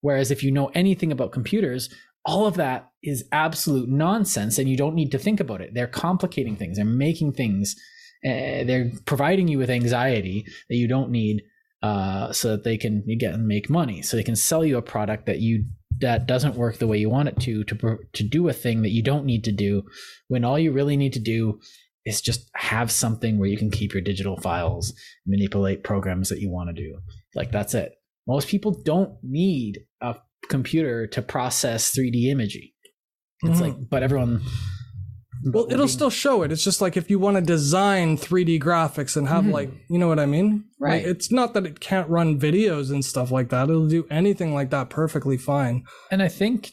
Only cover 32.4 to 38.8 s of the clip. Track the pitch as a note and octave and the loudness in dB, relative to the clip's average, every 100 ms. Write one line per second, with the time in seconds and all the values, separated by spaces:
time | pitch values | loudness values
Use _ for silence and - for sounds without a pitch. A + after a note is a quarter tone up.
32.4 | G#2 - - _ _ _ _ _ _ _ | -2 -6 -14 _ _ _ _ _ _ _
33.4 | E3 E3+ E3 C3 A#2+ C3 C3 C#3 A#2+ A#2+ | 2 2 2 -2 -2 0 2 2 2 0
34.4 | - - - - - - - - - - | -2 -6 -6 -8 -12 -14 -14 -16 -16 -6
35.4 | C3 A3 A#4 C4 C4+ B3+ C#4 - C#4+ A3+ | 0 0 2 2 2 2 0 2 2 2
36.4 | D3+ D#3 G3+ - F#3 F3+ D#3+ G3 G3+ G3 | 2 0 0 2 0 0 2 2 4 4
37.4 | E3+ E3 C#3+ F#3 G3+ F#3+ E3 D#3 - F3+ | 4 2 2 4 4 4 4 2 2 2
38.4 | E3+ D#3+ D#3 E3+ | 4 2 2 2